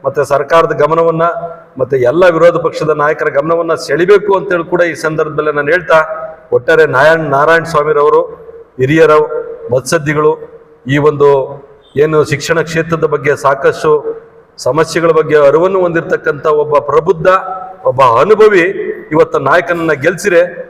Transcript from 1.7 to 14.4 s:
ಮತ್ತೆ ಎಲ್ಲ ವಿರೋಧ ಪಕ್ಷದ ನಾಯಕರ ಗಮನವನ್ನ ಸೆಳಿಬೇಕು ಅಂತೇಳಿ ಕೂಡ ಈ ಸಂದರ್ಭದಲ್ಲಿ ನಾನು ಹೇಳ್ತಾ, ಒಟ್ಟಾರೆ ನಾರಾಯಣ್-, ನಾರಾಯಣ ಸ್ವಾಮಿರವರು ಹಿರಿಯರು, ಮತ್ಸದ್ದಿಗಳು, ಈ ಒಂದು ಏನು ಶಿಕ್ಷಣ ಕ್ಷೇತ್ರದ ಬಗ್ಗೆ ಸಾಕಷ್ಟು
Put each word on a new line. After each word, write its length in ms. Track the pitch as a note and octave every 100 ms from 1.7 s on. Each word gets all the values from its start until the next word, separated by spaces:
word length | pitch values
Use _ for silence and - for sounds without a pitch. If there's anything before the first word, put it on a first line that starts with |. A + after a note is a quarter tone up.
| -
ಮತ್ತೆ 160 | B2+ C#3 A#2+
ಎಲ್ಲ 140 | D#3+ F#3 D#3+
ವಿರೋಧ 200 | E3+ E3
ಪಕ್ಷದ 280 | E3 - D#3 D3+
ನಾಯಕರ 260 | D3 D#3 D#3 C#3
ಗಮನವನ್ನ 380 | D#3 E3+ E3 D3+ -
ಸೆಳಿಬೇಕು 440 | C#3+ F3+ G3+ - F#3+
ಅಂತೇಳಿ 280 | - F3 E3
ಕೂಡ 100 | F3 E3+
ಈ 20 | D#3
ಸಂದರ್ಭದಲ್ಲಿ 480 | D#3+ D#3+ D#3 C#3+ D3+ D3
ನಾನು 120 | C#3+
ಹೇಳ್ತಾ, 240 | F3+ E3+ D#3+ D#3 - - - - A#2+
ಒಟ್ಟಾರೆ 280 | C#3 D#3+ D3+ C3
ನಾರಾಯಣ್-, 320 | D3+ E3 D3+ C#3
ನಾರಾಯಣ 300 | D3+ E3 D#3+
ಸ್ವಾಮಿರವರು 500 | D3+ D3+ D3 D3 D#3 - - - - - -
ಹಿರಿಯರು, 400 | C3 D#3+ D#3 D3+ D3+ - - - -
ಮತ್ಸದ್ದಿಗಳು, 580 | B2 - E3+ D3 D3+ D3+ D#3+ - - _ _ B2+
ಈ 40 | D3 D3
ಒಂದು 200 | C#3+ C#3+ C#3 B2+ - - - _ C3
ಏನು 160 | D#3 D#3 C#3+
ಶಿಕ್ಷಣ 260 | C3+ - E3 D#3+
ಕ್ಷೇತ್ರದ 360 | E3 E3 D#3+ D#3
ಬಗ್ಗೆ 180 | C#3+ C#3 C#3 C3+
ಸಾಕಷ್ಟು 460 | C#3 E3+ - D#3+ D3+ D3+ - - -